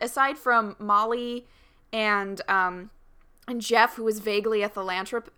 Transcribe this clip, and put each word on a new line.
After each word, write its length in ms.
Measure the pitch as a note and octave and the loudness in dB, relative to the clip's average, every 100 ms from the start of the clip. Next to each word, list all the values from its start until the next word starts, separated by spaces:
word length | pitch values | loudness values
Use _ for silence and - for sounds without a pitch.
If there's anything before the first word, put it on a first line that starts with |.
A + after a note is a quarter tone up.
aside 340 | A#3 C#4 C4+ C#4 | -4 0 0 0
from 380 | B3+ A#3 G#3 - | 2 2 2 -8
Molly 680 | G#3 G#3 A3+ A#3+ A#3+ A#3+ A#3+ _ _ _ _ | 0 2 2 -2 -4 -8 -12 _ _ _ _
and, 480 | A3+ G#3+ G3+ G3 G3 - | -2 2 2 0 -6 0
um, 400 | F#3+ F3+ F3+ G3+ - - - _ _ - | 2 2 -4 -14 -20 -20 -20 _ _ -10
and 140 | A#3+ | -8
Jeff, 340 | G#3+ A3+ A#3 - | 2 4 4 2
who 120 | A3 | -2
is 100 | G#3+ | -2
vaguely 440 | G#3+ G#3 A3 G#3+ | 0 0 2 0
a 60 | G#3 | -2
philanthrop-, 600 | G3+ F#3+ F3+ G3 A#3 - | -4 -4 -4 -4 -6 -8